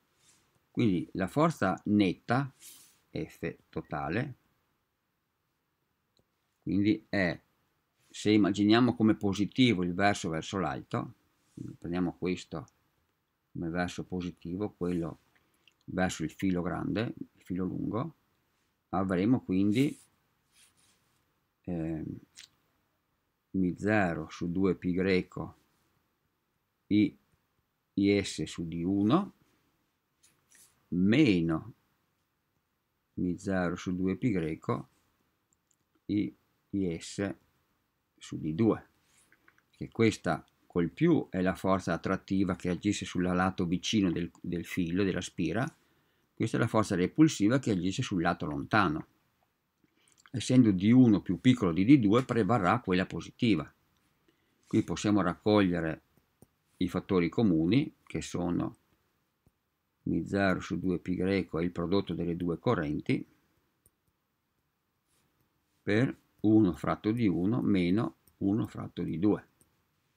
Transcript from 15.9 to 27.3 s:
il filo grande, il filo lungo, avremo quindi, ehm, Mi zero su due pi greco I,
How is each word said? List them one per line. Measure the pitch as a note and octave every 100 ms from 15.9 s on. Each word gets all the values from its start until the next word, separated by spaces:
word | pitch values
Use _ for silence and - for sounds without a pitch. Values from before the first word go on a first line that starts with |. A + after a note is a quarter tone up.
| - F#2 -
il | D#2
filo | - G2 F2
grande, | F2 E2 D#2 F#2+ B2 -
il | - _
filo | - F2+ F#2
lungo, | - - G#2 E3 - _ _ _ _ _ _ _
avremo | F2 F#2+ F2+ G2+ B2+
quindi, | - F#2 G2+ A2 C#3+ - _ _ _ _ _ _ _ _ _ _ _ _ _ _ _ _
ehm, | - E2+ D#2+ D#2+ - - - - - _ _ _ _ _ _ _ _ _ _
Mi | F#2+ F#2 E2
zero | G2 G#2+ F#2 D#2+ D#2
su | - F2
due | F2 F#2+
pi | E2+ F#2
greco | F2 F#2 F#2 - - E2 - _ _ _ _ _ _ _ _ _ _ _ _ _
I, | G#2 G#2 - _